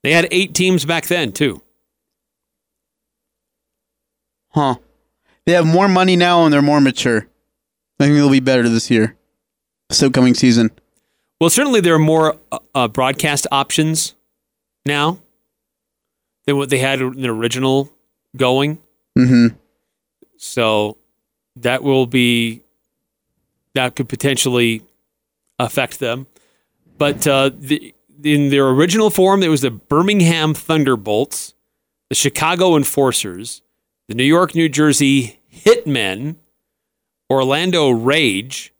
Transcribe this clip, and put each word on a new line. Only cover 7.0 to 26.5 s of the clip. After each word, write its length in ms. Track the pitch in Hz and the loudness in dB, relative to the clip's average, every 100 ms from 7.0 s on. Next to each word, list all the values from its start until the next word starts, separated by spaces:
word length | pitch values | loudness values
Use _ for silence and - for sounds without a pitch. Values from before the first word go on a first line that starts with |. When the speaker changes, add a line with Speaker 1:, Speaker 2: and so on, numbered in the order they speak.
| 131 110 - _ _ _ _ _ _ _ | -2 -2 -4 _ _ _ _ _ _ _
Speaker 2:
I 40 | 139 | 2
think 100 | 147 | 4
they'll 140 | 143 | 4
be 100 | 135 | 2
better 280 | 127 131 120 | 2 2 2
this 200 | 117 - | 0 0
year. 240 | 117 110 - _ _ _ _ _ _ _ | 0 0 -4 _ _ _ _ _ _ _
This 120 | - | 0
upcoming 300 | 139 131 127 | 0 2 2
season. 380 | 120 131 117 113 _ _ _ _ _ _ _ | 4 2 4 0 _ _ _ _ _ _ _
Speaker 1:
Well, 80 | 165 | 0
certainly 320 | 220 285 233 | 0 0 2
there 140 | 175 160 | 2 2
are 40 | |
more, 380 | 156 160 156 - _ | 2 2 0 -2 _
uh, 80 | - _ | -14 _
uh, 140 | 135 120 | -4 -2
broadcast 600 | 113 131 135 151 143 - | 0 -2 -2 -4 -4 -2
options 640 | 139 139 - 156 160 - _ _ _ _ _ _ _ 139 | -4 -2 -2 -2 -2 -6 _ _ _ _ _ _ _ -6
now 340 | 147 151 185 _ _ _ _ _ _ _ _ _ _ _ _ - | -2 -2 -4 _ _ _ _ _ _ _ _ _ _ _ _ -4
than 120 | 139 | -4
what 120 | 139 | -2
they 80 | 135 | -2
had 240 | 135 135 | -2 -2
in 200 | 127 131 | -6 -6
the 80 | 127 | -6
original 640 | 110 117 127 131 135 139 _ _ _ _ 123 | -4 -4 -2 -2 -2 -4 _ _ _ _ -4
going. 400 | 127 131 143 156 _ _ _ - | 0 0 -2 -4 _ _ _ 0
Speaker 2:
Mm-hmm. 380 | 127 123 117 - _ _ _ _ _ _ _ _ | 4 4 4 0 _ _ _ _ _ _ _ _
Speaker 1:
So 600 | - - 110 107 104 - _ _ _ _ _ - | -10 -4 -2 0 -2 -8 _ _ _ _ _ -6
that 260 | 120 127 | -4 -2
will 220 | 143 135 123 | 0 0 0
be, 580 | 127 120 120 117 117 _ _ _ _ _ _ _ _ _ _ _ | 0 0 0 -4 -8 _ _ _ _ _ _ _ _ _ _ _
that 220 | 135 127 - | -6 -6 -6
could 120 | 127 | -8
potentially 760 | 127 139 131 135 123 120 113 _ _ _ _ _ _ _ - | -4 -4 -2 -2 0 0 -2 _ _ _ _ _ _ _ -8
affect 400 | 127 - 127 - | -4 -4 -6 -6
them. 280 | 123 123 135 _ _ | -8 -8 -12 _ _